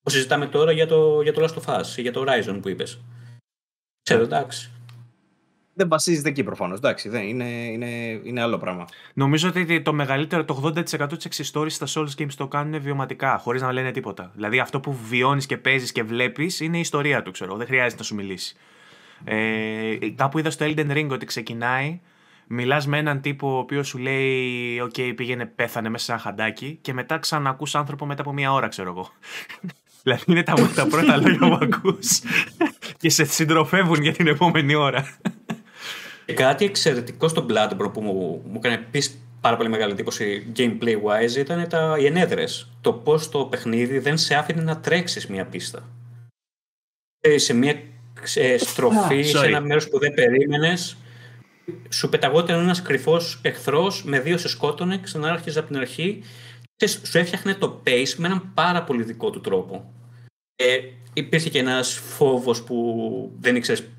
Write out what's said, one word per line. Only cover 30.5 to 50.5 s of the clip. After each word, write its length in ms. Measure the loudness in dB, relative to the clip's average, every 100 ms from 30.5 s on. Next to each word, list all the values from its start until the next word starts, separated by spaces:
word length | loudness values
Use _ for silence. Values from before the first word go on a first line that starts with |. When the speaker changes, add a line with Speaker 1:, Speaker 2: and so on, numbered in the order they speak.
| 4 4
Speaker 2:
τα 120 | 4 2
πρώτα 300 | 4 6 6
λόγια 220 | 6 6
που 200 | 6 6
ακούς. 580 | 2 2 0 0 0 0 0 -2 -2
<laughs> 460 | 0 -2 -2 -16 0
Και 100 | 2
σε 140 | 4
συντροφεύουν 800 | 2 2 4 4 6 4 6 4
για 100 | 2
την 140 | 2 2
επόμενη 480 | 6 4 4 4
ώρα. 440 | 4 4 2 -4 -6 -8 -8 -12 -12 -12 -18 -14 -12 -14 -18 -8
Speaker 1:
Και 60 |
κάτι 320 | 2 4 4
εξαιρετικό 640 | 2 2 2 0 -4 -2 0
στο 180 | 0 0
Bloodborne 420 | 2 2 0 -4
που 80 | -2
μου, 420 | -4 -2 -4 -6 -8
μου 80 | -4
έκανε 180 | -2
επίσης 440 | -2 -2 -4 -4 -6 -20 -2
πάρα 160 | 0 2
πολύ 120 | 0
μεγάλη 240 | 0 0
εντύπωση 600 | -2 -6 -4 -4 -4 -6 0
gameplay-wise 800 | 0 2 0 0 2 2 2 0
ήταν 320 | -2 -2 -2
τα, 280 | 0 0 2
οι 60 | 2
ενέδρες. 640 | 4 2 0 -2 -6 -14 -4
Το 120 | -2
πώς 360 | 0 2 2 2
το 160 | -4
παιχνίδι 540 | -2 -4 -2 0 0 0
δεν 200 | 0 0
σε 160 | 2
άφηνε 280 | 0 0 -2
να 180 | -2 -2
τρέξεις 460 | 0 0 0 -6 -6
μία 200 | -6 -6
πίστα. 420 | -8 -8 -12 -16 -20 -20 -20 -20 _ _ _ _ _ _ _ _ _
Ε, 180 | 4 6
σε 160 | 4
μία, 280 | 4 2 0 -6 -20 -20 -14 -6
ε, 240 | 0 4 4
στροφή, 640 | 2 2 4 4 4 4
Speaker 2:
Ah, 40 | 4
Speaker 1:
σε 120 | 4
Speaker 2:
sorry. 60 | 4
Speaker 1:
ένα 140 | 4
μέρος 280 | 2 0 2
που 100 | 0
δεν 160 | 0
περίμενες, 840 | 4 4 6 4